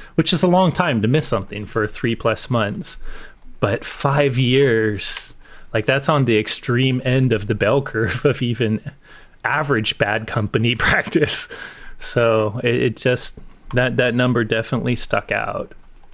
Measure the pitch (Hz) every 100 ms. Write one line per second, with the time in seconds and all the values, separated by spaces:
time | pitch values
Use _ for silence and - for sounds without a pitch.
0 | - - - 175 180 180 180 - 175 117
1 | 110 151 - 101 92 101 104 120 104 -
2 | 117 113 113 104 - 120 104 - - -
3 | - - - - - - 104 117 - -
4 | 143 143 143 123 123 131 139 113 110 101
5 | - - - - - - - 113 117 135
6 | 139 151 120 107 107 - - 123 131 127
7 | 127 131 127 107 104 107 101 139 135 110
8 | 107 - 143 127 120 117 110 110 - -
9 | - - - - 113 147 143 117 107 -
10 | 101 110 110 117 107 107 117 117 - 180
11 | - 160 147 - - - - - - -
12 | - 123 117 110 107 120 120 123 123 113
13 | 127 123 - - - - - 123 127 123
14 | 123 120 127 120 110 113 - 120 123 117
15 | - 110 - 104 110 92 - - - -
16 | -